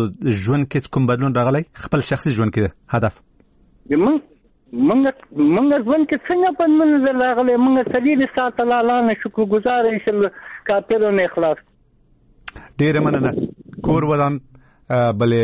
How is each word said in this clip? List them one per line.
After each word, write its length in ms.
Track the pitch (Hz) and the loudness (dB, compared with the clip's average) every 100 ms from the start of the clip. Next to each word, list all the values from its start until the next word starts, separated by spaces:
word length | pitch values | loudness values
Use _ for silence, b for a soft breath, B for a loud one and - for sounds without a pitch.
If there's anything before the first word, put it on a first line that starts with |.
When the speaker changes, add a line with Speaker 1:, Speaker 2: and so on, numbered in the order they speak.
| 110 90 | -4 -4
Speaker 1:
ژوند 400 | 135 101 98 143 135 | -4 -2 -2 -2 -2
کې 160 | 143 - | -6 -4
کوم 160 | 135 123 | -2 0
بدلون 280 | 123 139 | 0 -2
راغلی؟ 280 | 123 123 143 165 | 0 0 0 -4
خپل 260 | - - 147 | -14 -4 -4
شخصي 300 | - - 160 | -2 -4 -4
ژوند 200 | 110 110 | -2 -2
کې 200 | 110 104 - - | -2 -4 -6 -6
هدف؟ 200 | 117 107 - _ _ _ _ _ _ - | -2 -2 -6 _ _ _ _ _ _ -4
Speaker 2:
د 20 | |
موږ، 240 | 147 226 302 - _ _ _ _ 240 269 | 0 2 0 -4 _ _ _ _ 0 2
موږ، 140 | 247 220 - - 143 147 185 | 2 0 -4 -10 0 2 2
موږ 100 | 285 277 220 | 2 0 0
ژوند 180 | 311 294 | 0 0
کې 60 | 294 - | -4 -2
څنګه 200 | 359 370 285 | 0 0 0
بدلون 600 | 330 311 311 294 269 254 | 2 4 4 2 2 0
راغلی؟ 320 | 254 240 254 240 | 0 0 2 2
موږ 200 | 262 262 - | 4 2 0
څلېرویشت 400 | 254 262 285 269 - | 0 2 2 0 -2
ساعته 280 | 254 240 | -4 -2
لا، 180 | 240 240 | 0 0
لا 180 | 233 247 | 2 2
نه 140 | 233 | 0
شکرګزاره 760 | 214 214 - 208 214 240 247 226 | -2 -4 -4 0 0 0 0 0
یو، 120 | 220 | -2
شل 240 | - 208 196 B B B - | -2 0 -2 B B B -2
کافرو 440 | 202 - 220 208 | -2 0 0 2
نه 140 | 196 | 2
اخلاص. 320 | 175 - 160 151 _ _ _ _ _ _ _ _ - B B - | 0 0 -2 -2 _ _ _ _ _ _ _ _ -20 B B -2
Speaker 1:
ډېره 180 | 151 151 151 | 0 0 0
مننه. 240 | 143 131 - - - - - | -2 -2 -4 -8 -10 -20 -8
کور 220 | - 160 | -2 0
ودان، 360 | 151 147 143 143 - b b b - | 0 0 0 -2 -8 b b b -4
اه، 220 | 123 120 | 0 0
بلې، 280 | 104 120 117 | 2 2 2